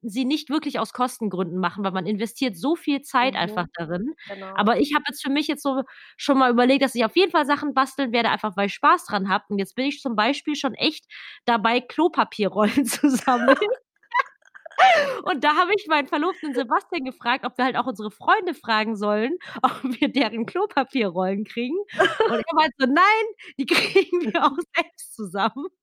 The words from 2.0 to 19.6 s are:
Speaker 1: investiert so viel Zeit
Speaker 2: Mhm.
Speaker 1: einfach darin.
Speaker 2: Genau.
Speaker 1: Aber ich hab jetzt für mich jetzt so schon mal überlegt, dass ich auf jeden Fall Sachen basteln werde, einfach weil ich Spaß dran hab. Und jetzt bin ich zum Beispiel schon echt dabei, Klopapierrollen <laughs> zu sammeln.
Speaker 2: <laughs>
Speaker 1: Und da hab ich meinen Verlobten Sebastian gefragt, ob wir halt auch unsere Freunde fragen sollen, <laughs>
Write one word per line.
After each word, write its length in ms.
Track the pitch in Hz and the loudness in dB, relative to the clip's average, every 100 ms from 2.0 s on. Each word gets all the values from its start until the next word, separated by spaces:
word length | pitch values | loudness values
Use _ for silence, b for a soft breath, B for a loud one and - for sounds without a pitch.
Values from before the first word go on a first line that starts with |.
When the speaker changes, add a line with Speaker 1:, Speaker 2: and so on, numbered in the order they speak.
| 175 | -4
Speaker 1:
investiert 500 | 214 220 - 262 180 | -4 -4 -4 -4 -2
so 160 | 214 | -2
viel 280 | 339 - 277 | -2 -2 -4
Zeit 340 | 269 254 254 - | -2 0 0 0
Speaker 2:
Mhm. 0 | |
Speaker 1:
einfach 300 | 170 208 175 | -4 -4 -6
darin. 400 | - 165 175 233 320 - | -8 -8 -6 -6 -8 -14
Speaker 2:
Genau. 300 | 196 190 190 | -14 -10 0
Speaker 1:
Aber 220 | 208 226 | 2 2
ich 140 | 285 294 | 2 0
hab 60 | 294 | -2
jetzt 160 | - | -6
für 80 | 277 | -2
mich 160 | 277 302 | -2 -2
jetzt 160 | 285 | -4
so 200 | 285 269 262 B B B | -2 -2 -4 B B B
schon 180 | - 269 | 2 4
mal 120 | 254 | 4
überlegt, 320 | 233 247 269 | 6 6 4
dass 120 | 269 240 | 2 0
ich 80 | |
auf 120 | 220 339 | 0 4
jeden 140 | 370 | 2
Fall 160 | 330 277 | 2 2
Sachen 260 | 285 294 | 0 0
basteln 400 | 254 262 - 269 | 0 -2 0 -2
werde, 160 | 226 233 | 2 2
einfach 280 | - 214 196 | 0 -2 -2
weil 100 | 202 | -2
ich 80 | |
Spaß 320 | - 285 339 - | 2 4 4 2
dran 220 | 208 196 | -4 0
hab. 180 | 196 _ | -2 _
Und 100 | 208 | -4
jetzt 160 | 190 - | -4 -2
bin 100 | 262 | -4
ich 140 | 294 | -2
zum 140 | 269 220 | -4 0
Beispiel 400 | 214 285 - 294 | 0 0 -4 -4
schon 180 | - | -4
echt 320 | - 269 311 _ B B B - | -2 -4 -4 _ B B B -2
dabei, 340 | 233 214 240 | 0 2 0
Klopapierrollen 1040 | 247 - 320 311 226 - 196 196 208 - | -2 0 0 2 -2 0 -2 2 2 2
<laughs> 0 | |
zu 240 | 247 - 294 | 0 2 2
sammeln. 460 | 262 - 247 247 277 | 2 2 2 4 4
Speaker 2:
<laughs> 1700 | 415 508 _ _ _ 960 - _ _ - - - 762 659 571 508 | 4 -2 _ _ _ -2 -2 _ _ -20 -20 4 6 6 2 -2
Speaker 1:
Und 200 | - 339 | -4 0
da 120 | 294 302 | 2 2
hab 120 | 359 403 | 2 2
ich 100 | 359 | 2
meinen 180 | 302 285 | 0 0
Verlobten 460 | 311 330 370 311 | -2 -2 -2 -4
Sebastian 500 | 262 247 320 - 349 | -4 0 -2 -2 -6
gefragt, 400 | 262 254 240 247 - | -6 -8 -4 -2 -4
ob 100 | - | -2
wir 60 | |
halt 120 | 254 233 | -2 0
auch 100 | 240 | -4
unsere 240 | 196 214 | -6 -10
Freunde 440 | - - 392 370 | -8 2 2 2
fragen 420 | 294 - 220 220 214 | -6 -2 0 0 -2
sollen, 400 | 208 208 233 359 - | 0 0 0 -4 -8
<laughs> 120 | - | -2